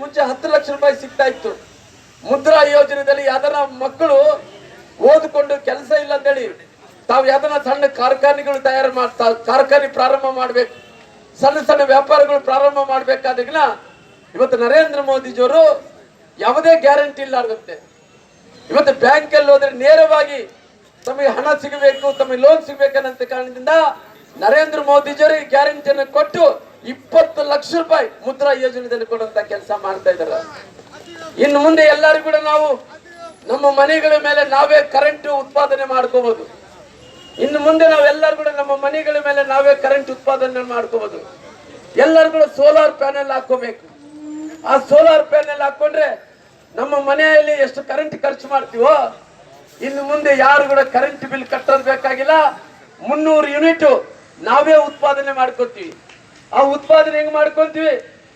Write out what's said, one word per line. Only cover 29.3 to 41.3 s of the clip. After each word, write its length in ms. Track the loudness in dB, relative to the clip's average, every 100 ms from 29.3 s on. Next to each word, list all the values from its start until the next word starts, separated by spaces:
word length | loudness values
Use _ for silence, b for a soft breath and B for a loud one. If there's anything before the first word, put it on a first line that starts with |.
| -8 -8
ಕೆಲಸ 180 | -8 -8 -8
ಮಾಡ್ತಾ 260 | -8 -6 -4
ಇದ್ದಾರೆ. 260 | -2 -4 -6 -10 -16 -20 -20 -20 -20 -20 -20 -10 -2
ಇನ್ನು 140 | 0 2 4
ಮುಂದೆ 180 | 4 4
ಎಲ್ಲರೂ 260 | 4 4 2 0
ಕೂಡ 100 | -2 0
ನಾವು 160 | 0 0 -4 -10 -20 -20 -20 -20 -18 -8
ನಮ್ಮ 200 | -2 0 2
ಮನೆಗಳ 400 | 2 2 2 0 0
ಮೇಲೆ 160 | -2 0 2
ನಾವೇ 240 | 4 4 2 0
ಕರೆಂಟ್ 320 | 0 -2 -6 -6
ಉತ್ಪಾದನೆ 440 | -4 -2 0 -2 -2
ಮಾಡ್ಕೋಬಹುದು. 500 | -2 0 0 -2 -4 -8 -20 -20 -20 -20 -20 -20 -20 -18 -6
ಇನ್ನು 160 | -4 -2 0
ಮುಂದೆ 220 | 4 4
ನಾವೆಲ್ಲರೂ 440 | 4 2 2 0 -2
ಕೂಡ 100 | -4 -4
ನಮ್ಮ 160 | -4 -4
ಮನೆಗಳ 320 | -4 -4 -4 -4 -2
ಮೇಲೆ 160 | -2 0
ನಾವೇ 200 | 2 2 2 2
ಕರೆಂಟ್ 260 | -2 -4 -8
ಉತ್ಪಾದನೆ 480 | -4 -2 -2 -6 -8
ಮಾಡ್ಕೋಬಹುದು. 460 | -8 -6 -6 -8 -12 -18